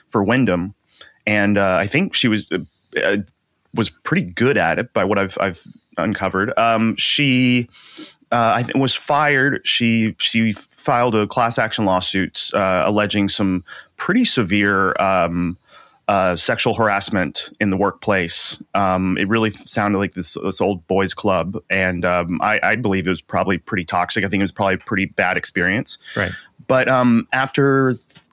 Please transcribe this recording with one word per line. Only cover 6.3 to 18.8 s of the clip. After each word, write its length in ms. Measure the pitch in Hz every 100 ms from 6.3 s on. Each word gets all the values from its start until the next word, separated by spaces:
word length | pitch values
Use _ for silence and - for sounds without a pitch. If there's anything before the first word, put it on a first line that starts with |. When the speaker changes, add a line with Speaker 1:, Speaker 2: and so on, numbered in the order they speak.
| 95 110 110
Speaker 1:
Um, 380 | 117 113 113 -
she, 680 | - - 143 127 127 123 120 - - - - - -
uh, 220 | 120 113 110
I 80 |
th-, 120 | 120 135
was 200 | 135 -
fired. 680 | - 143 147 135 139 131
She, 520 | - - 117 113 110 -
she 340 | - 113 113
filed 600 | 98 - - - 123 123 110
a 120 | 104
class 300 | 127 117 123
action 280 | 110 - 98
lawsuit, 640 | 92 - 95 85 - -
uh, 300 | 104 95 92 101
alleging 440 | 104 104 101 98
some 340 | - 95 90 - - - -
pretty 300 | - 247 233
severe, 680 | 127 87 104 101 98 95 -
um, 580 | 95 92 85 87 87 95 _ - - _ -
uh, 260 | 98 92 87
sexual 380 | - 117 123
harassment 760 | 110 107 98 - 101 80 - - -
in 80 | 101
the 80 | 95
workplace. 840 | 98 - 107 95 85 - - - -
Um, 420 | 98